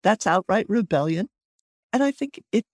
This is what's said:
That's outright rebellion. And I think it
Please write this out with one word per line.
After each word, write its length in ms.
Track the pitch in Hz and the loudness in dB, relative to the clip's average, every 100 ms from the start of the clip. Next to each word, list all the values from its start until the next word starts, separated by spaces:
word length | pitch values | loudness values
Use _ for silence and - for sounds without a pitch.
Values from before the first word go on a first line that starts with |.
That's 240 | 185 214 - | 2 2 2
outright 400 | 175 - 196 - | 0 2 -2 0
rebellion. 600 | 214 202 151 151 165 214 _ _ _ _ _ _ | -2 0 0 0 -2 -6 _ _ _ _ _ _
And 100 | 254 | 0
I 80 | 277 | 0
think 320 | 277 277 - _ | -2 -8 -10 _
it 140 | 214 - | -4 -4